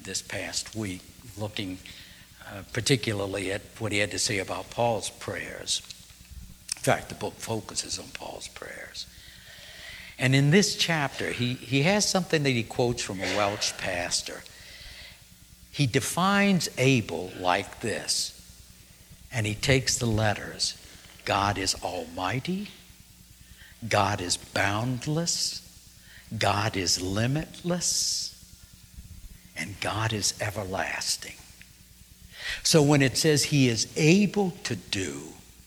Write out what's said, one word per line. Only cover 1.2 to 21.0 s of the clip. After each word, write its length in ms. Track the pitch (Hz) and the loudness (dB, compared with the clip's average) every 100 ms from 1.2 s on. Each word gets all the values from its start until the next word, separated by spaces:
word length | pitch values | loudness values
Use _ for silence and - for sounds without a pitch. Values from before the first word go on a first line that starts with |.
| - 101 | -18 -10
looking, 400 | 104 - 95 90 - - - - - - - | -8 -6 -6 -8 -12 -18 -20 -20 -20 -20 -16
uh, 180 | 101 90 | -14 -8
particularly 800 | - - 131 - 101 98 101 92 | -4 2 2 2 -2 -2 -2 -4
at 80 | 104 - - | -4 -8 -8
what 140 | 110 | -2
he 60 | 101 | 0
had 120 | 104 | 0
to 80 | 92 | 0
say 200 | - 101 | -2 -2
about 300 | 92 92 - | -2 -6 -6
Paul's 400 | - 120 107 - | 0 0 0 -4
prayers. 720 | - - 87 - 50 50 - - - - - - - - - - - | -8 -8 -8 -8 -10 -4 -4 -6 -16 -20 -20 -18 -16 -16 -16 -12 -2
In 60 | |
fact, 260 | - 92 - | 2 2 0
the 80 | - | -8
book 200 | 98 - | -8 -6
focuses 600 | - 113 - - - - | -6 -4 -4 -6 -6 -8
on 120 | - | -10
Paul's 400 | - - - - | -12 -12 -12 -14
prayers. 560 | - - - - - - - - - - - - - - - - - | -12 -12 -12 -14 -14 -14 -18 -20 -20 -20 -20 -18 -16 -16 -16 -16 0
And 160 | 131 135 | 4 6
in 160 | 143 | 8
this 240 | 190 185 - | 8 6 2
chapter, 560 | - 160 139 - 90 | 0 0 0 -2 -4
he, 220 | - 123 | -2 -2
he 300 | 127 - 139 | -4 0 2
has 240 | 156 208 196 | 4 4 2
something 360 | 190 175 160 | 0 2 2
that 60 | 139 | 4
he 140 | 120 | 2
quotes 380 | 104 - 120 120 | 0 2 2 0
from 200 | - 92 | -4 -4
a 160 | 92 101 | -2 0
Welsh 340 | 101 104 - - | 0 0 -2 -4
pastor. 680 | 104 90 87 - - 82 - - - - - - - - - - - - - | -4 -2 -2 -2 -4 -10 -14 -18 -18 -18 -16 -16 -18 -20 -20 -20 -20 -20 -10
He 160 | - 139 | -2 2
defines 800 | 131 - - 190 202 202 180 - - | 2 0 2 4 6 6 4 2 2
able 540 | 131 131 92 82 90 - | 6 6 2 -4 -6 -2
like 400 | 90 92 98 - | 2 2 0 -6
this, 520 | 113 78 - - - - - - - - - - - - - | -4 -4 -2 -2 -4 -8 -20 -20 -20 -20 -20 -20 -20 -20 -8
and 160 | 127 107 | -4 -2
he 80 | 104 | 0
takes 420 | - 131 - - | 4 4 4 0
the 80 | 117 | 2
letters. 720 | 107 107 98 - - - - - - | 4 4 2 -4 -4 -4 -4 -14 -20